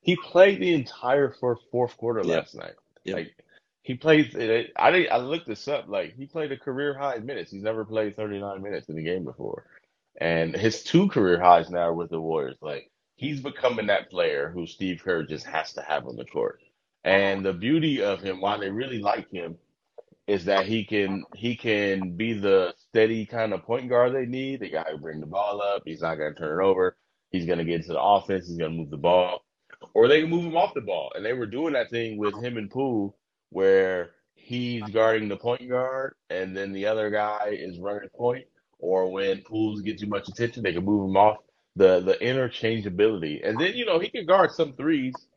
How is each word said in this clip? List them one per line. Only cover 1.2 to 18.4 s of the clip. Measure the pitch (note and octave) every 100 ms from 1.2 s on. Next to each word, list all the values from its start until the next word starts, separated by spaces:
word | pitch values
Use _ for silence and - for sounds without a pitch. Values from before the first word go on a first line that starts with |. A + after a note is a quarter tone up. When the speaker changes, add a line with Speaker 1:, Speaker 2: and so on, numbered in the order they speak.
| C#3
Speaker 1:
four-, | - B2+ A#2+ _
fourth | B2 A#2+ -
quarter | A#2 A2+
Speaker 2:
Yeah. | F2 E2
Speaker 1:
last | -
night. | - G1+ - _ _
Speaker 2:
Yeah. | - F#2
Speaker 1:
Like, | E2 _ _ _ _ _
he | -
played, | B2+ D#3 D#3 C3
it, | - A2+ A2+ - -
I | B2+
didn't, | F3+ E3+
I | A#2+
looked | B2 E3 E3+
this | G#2+ -
up. | C#3+ G#2+
Like, | G2 D#2+ A#2+
he | C3+
played | E3 D3+
a | C3+
career | - C3 C#3+ C#3
high | C#3+ A#2+
minutes. | A2+ B2 E2+
He's | G2
never | G#2 A2+
played | G#2+ A2 G#2+ G2+
thirty-nine | G#2+ G2+ G2+ G2
minutes | G2 F2+ -
in | D#2
a |
game | D#2+ F#2
before. | D2+ B1 A#1 - - _ _ _ _ -
And | E2 E2 E2
his | D#2+ A2 A2
two | - E3+ G3
career | C#3+ F#2+ F2
highs | F2+ E2+ E2
now | F2 E2+
are |
with | E2+ E2+
the | E2
Warriors. | D#2+ D#2+ C2+ -
Like, | D2+ C#2+ - _ _ _
he's | C3+ D3
becoming | C3+ - B2+ A#2 G#2
that | G2+ -
player | F2+ E2 D2 D2
who | F2 E2
Steve | - F#2+ F2
Kerr | - F2
just | D2+ D2+ -
has | D#2+ D#2+
to | -
have | D2 D2+ C2
on | A#1
the |
court. | - - A1+ - _ _ _ _
And | - G2 G2 G2
the | F#2+
beauty | F2+ A2+ D#3+ D#3 C3+
of | G2+ F#2+
him, | G2 F#2